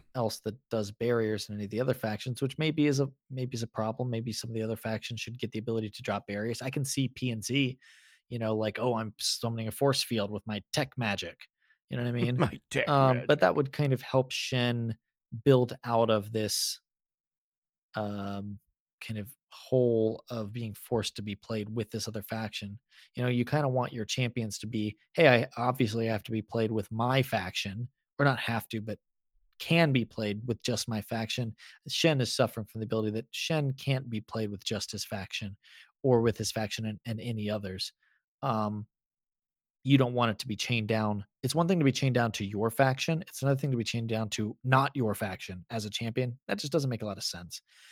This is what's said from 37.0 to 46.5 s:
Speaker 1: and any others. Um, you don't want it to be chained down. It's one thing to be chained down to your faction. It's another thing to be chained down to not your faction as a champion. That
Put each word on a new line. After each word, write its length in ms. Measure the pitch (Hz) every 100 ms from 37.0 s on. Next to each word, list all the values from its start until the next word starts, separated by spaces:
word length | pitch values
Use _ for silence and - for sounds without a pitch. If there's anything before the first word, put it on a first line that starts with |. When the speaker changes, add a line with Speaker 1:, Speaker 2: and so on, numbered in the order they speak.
| 120
Speaker 1:
and 140 | 107
any 300 | 120 110 104
others. 420 | 107 98 92 - - _ _ _ _
Um, 460 | 139 110 107 104 107 _ _ _ _ _ _ _ _ _
you 140 | 131 139
don't 160 | 123
want 180 | 123 117
it 80 | 104
to 80 | -
be 80 | 101
chained 300 | - 117 107
down. 360 | 110 107 104 - _
It's 140 | 131 156
one 120 | 170
thing 120 | 180
to 60 | 139
be 60 |
chained 240 | 127 135 123
down 160 | 117
to 120 | - 101
your 240 | 104 113
faction. 540 | - 135 131 - 165 -
It's 140 | -
another 180 | 139 135
thing 120 | 143
to 60 | 123
be 60 |
chained 260 | 110 117 113
down 200 | 110 110
to 260 | - 107 -
not 320 | 127 131 139 139
your 200 | 110 101
faction 500 | 101 95 - 92 -
as 160 | 113 104
a 40 |
champion. 480 | - 117 123 127 123
That 120 | -